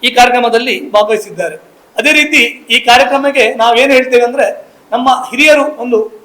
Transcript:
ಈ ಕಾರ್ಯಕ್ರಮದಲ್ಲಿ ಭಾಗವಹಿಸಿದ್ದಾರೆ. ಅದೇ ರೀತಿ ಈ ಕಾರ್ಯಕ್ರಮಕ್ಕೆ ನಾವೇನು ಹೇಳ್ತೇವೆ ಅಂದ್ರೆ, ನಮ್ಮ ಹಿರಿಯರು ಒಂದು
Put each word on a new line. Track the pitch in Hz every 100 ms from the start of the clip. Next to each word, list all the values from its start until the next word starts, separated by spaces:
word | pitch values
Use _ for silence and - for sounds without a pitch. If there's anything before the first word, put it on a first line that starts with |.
ಈ | 240
ಕಾರ್ಯಕ್ರಮದಲ್ಲಿ | 247 247 247 240 233 254 214 -
ಭಾಗವಹಿಸಿದ್ದಾರೆ. | 202 214 214 202 170 170 156 - _ _ -
ಅದೇ | 240
ರೀತಿ | 302 302 302 233 - -
ಈ | 233
ಕಾರ್ಯಕ್ರಮಕ್ಕೆ | 247 240 254 277 277 277 220
ನಾವೇನು | 233 226 240 277
ಹೇಳ್ತೇವೆ | 262 254 247
ಅಂದ್ರೆ, | 240 247 - - - _ _
ನಮ್ಮ | 226 262 247 -
ಹಿರಿಯರು | 247 302 294 285 -
ಒಂದು | 240 226 214 -